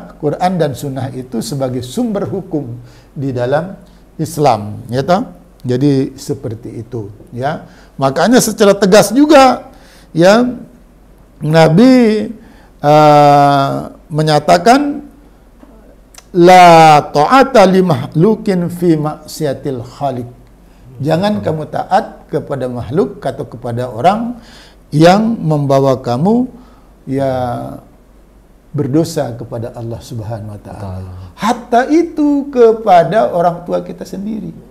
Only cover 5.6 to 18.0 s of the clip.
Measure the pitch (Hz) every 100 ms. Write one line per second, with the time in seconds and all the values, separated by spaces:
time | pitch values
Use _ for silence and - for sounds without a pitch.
5.6 | 127 123 143 135 139 - - 143 127 110
6.6 | 113 117 113 120 101 104 - 117 131 -
7.6 | - - - - 135 135 185 247 202 202
8.6 | 202 196 202 208 - 233 302 294 262 247
9.6 | - - - _ - 160 180 214 247 -
10.6 | - _ _ _ _ _ _ _ 151 160
11.6 | 160 160 254 254 226 214 214 - - -
12.6 | _ _ 147 151 151 147 143 143 143 143
13.6 | 139 135 147 - - 151 156 147 147 175
14.6 | 185 269 285 - - - _ _ _ _
15.6 | - - - _ _ - _ 185 170 180
16.6 | 175 165 156 147 139 147 151 262 262 240
17.6 | 220 185 185 127